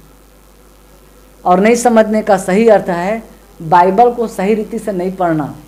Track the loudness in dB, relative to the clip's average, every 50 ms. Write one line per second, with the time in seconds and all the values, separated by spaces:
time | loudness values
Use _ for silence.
0 | -20 -20 -20 _ _ _ _ _ _ _ _ _ -20 -20 _ _ _ _ -20 _
1 | _ _ _ _ _ _ _ _ -2 0 0 2 2 2 0 2 2 2 4 4
2 | 2 2 0 -2 0 0 -2 -2 0 0 0 2 4 4 4 4 2 -2 -6 -6
3 | -4 -6 -6 -8 -10 -14 -20 -20 -20 -20 -20 -16 -2 2 2 4 4 4 4 2
4 | 2 2 2 -2 -6 -6 -6 -4 -2 -2 -2 -2 -4 -6 -8 -8 -8 -6 -6 -6
5 | -6 -6 -4 -4 -2 -2 -2 -2 -4 -6 -10 -16 -20